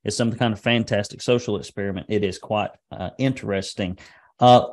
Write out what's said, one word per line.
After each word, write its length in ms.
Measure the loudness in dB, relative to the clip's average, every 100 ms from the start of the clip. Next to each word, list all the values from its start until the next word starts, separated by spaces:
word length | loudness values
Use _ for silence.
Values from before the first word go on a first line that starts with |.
| -6
as 100 | -2
some 160 | -2
kind 200 | 0 -2
of 60 | -2
fantastic 640 | 0 0 0 -2 -4 -6
social 360 | -2 0 0 -6
experiment? 480 | -6 -8 -6 -6 -4
It 140 | -2
is 140 | -2 -4
quite, 340 | -4 -2 -4 -8 -18
uh, 200 | -10 -10 -4
interesting. 800 | -4 -2 -4 -4 -4 -6 -6 -6 -14 -20 _ 4
Uh, 280 | 8 8 6